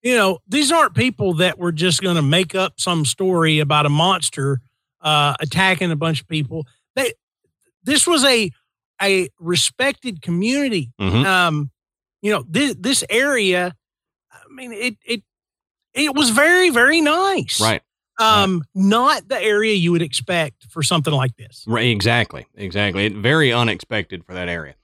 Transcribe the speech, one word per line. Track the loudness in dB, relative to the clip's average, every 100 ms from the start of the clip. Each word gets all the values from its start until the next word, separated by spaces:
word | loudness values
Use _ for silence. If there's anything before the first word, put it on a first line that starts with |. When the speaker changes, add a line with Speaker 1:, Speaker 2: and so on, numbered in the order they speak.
Speaker 1:
You | 2 2
know, | 2 -2 _
these | 0 2
aren't | 2 2
people | 2 -2 0 -2
that | 0 0 0
were | -4
just | 0 0 0
gonna | 0 0
make | 2 2 0
up | -2 -4 -4
some | -4 -2
story | -2 -2 0 2 2 2
about | 2 2 2
a |
monster, | 2 2 0 -2 -4 -4 -4 _ _ _ _
uh, | -2 2 2 -2
attacking | -4 0 0 0 -2
a | -2
bunch | -2 -4
of | -4
people. | -6 -4 -8 -12 _ _ -6
They, | -4 -6 _ _ _ _ _ _
this | -2 0 2
was | 2
a, | 4 2 0 -6 _ _ _ -4
a | 0 0 -2 _
respected | -4 -2 -2 -2 -4 -4 -10 -10
community. | -6 -2 -2 -2 -2 -4 -6 -4
Speaker 2:
Mm-hmm. | 0 2 2
Speaker 1:
Um, | 2 2 0 -6 _ _ _ _ _
you | -4
know, | -2 -2
thi-, | -2 -2 -2
this | -4 -4 -2
area, | 0 0 0 0 0 -2 -8 _ _ _ _ _
I | -20 -20
mean, | -18 -16
it, | -8 -8 -8
it, | -8 -8 _ _ _ _ _ _ _
it | -4 -2
was | 2 2
very, | 4 4 4 4
very | 4 4 4
nice. | 2 2 0 -2 -4 0
Speaker 2:
Right. | 0 0 _ _ _ 0
Speaker 1:
Um, | 2 4 2 -2
Speaker 2:
Right. | -6 0
Speaker 1:
not | 2 4 2 0 -4
the | -4
area | 0 0 0
you | 0 2
would | 0
expect | -2 -6 -4 -4 -4 _ -16
for | -6
something | -2 0 0
like | -2 -2 -6
this. | -20 -16 -4
Speaker 2:
Right, | 0 2
exactly, | 2 2 2 0 -6 -18
exactly. | -14 -8 -2 -2 0 -2
It, |
very | 0 0 2 2
unexpected | 2 0 -2 -6 -6 -6 -12
for | -12
that | -8 -6
area. | -6 -10 -20